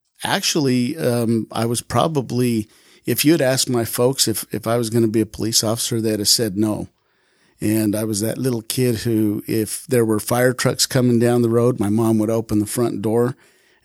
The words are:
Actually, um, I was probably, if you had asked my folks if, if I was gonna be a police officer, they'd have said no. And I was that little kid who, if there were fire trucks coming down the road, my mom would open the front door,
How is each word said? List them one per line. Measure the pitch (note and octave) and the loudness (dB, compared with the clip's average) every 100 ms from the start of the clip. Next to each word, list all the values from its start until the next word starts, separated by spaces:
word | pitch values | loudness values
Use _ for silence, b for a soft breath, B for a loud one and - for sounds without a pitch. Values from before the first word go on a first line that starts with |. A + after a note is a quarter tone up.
| _ - | _ -10
Actually, | - F#3 - E3+ C3+ B2+ B2 D#3+ | -4 -2 0 0 2 2 0 -2
um, | B2+ A#2+ A2+ A2+ G#2 | -2 0 0 0 -2
I | A2 | -4
was | A#2 A#2+ | -2 -2
probably, | - A#2+ E3 D3 - A#2+ B2 A2+ G#2 b b b | -2 0 2 0 -2 0 0 0 -4 b b b
if | - A#2+ | -4 0
you | D3 | 2
had | E3 | 4
asked | C3 C3 - | 2 0 0
my | A#2+ | -2
folks | A#2 - B2 C3+ A2+ | -2 0 0 2 -2
if, | G#2 - | -2 -6
if | G#2+ A2 | -6 -2
I | A#2+ | -2
was | A2+ | 0
gonna | A#2 A2+ | 2 2
be | A2 | 2
a | |
police | G#2 - A2 - | -2 -4 -2 0
officer, | G#2+ A#2 - A#2 | 0 -2 -2 -2
they'd | A2 G#2+ | -2 -2
have | G2+ | 0
said | - A2 F#2+ | 0 0 0
no. | A2 F#2 F#2 _ _ _ _ _ _ - | 0 -2 -8 _ _ _ _ _ _ -4
And | G#2 A2 A2 | 0 2 2
I | G#2+ | 0
was | A2 G2+ | -2 -2
that | A2 - | -2 -2
little | B2+ A#2 | -2 -2
kid | - - B2+ G#2+ | -4 0 0 0
who, | A#2 A2 G#2 G#2 - | 0 0 0 -2 -2
if | A2 G#2 - - | -2 -2 -6 -2
there | B2 | 0
were | A2 G#2+ | 2 0
fire | - B2 B2+ | 0 0 0
trucks | B2 B2+ - | 2 -2 0
coming | - C3 B2 A#2 | -2 2 2 4
down | A#2+ B2 | 2 2
the | A#2 | 2
road, | A#2 A#2+ B2 | 2 2 0
my | G2+ | 0
mom | G#2+ A2+ A2 | 2 2 2
would | G#2+ | 2
open | A2+ A2 G#2+ | -2 0 -2
the | |
front | G#2 B2+ A#2 G#2 | -2 -2 -2 -2
door, | G#2+ A#2 B2 - b b b b | 0 0 0 -4 b b b b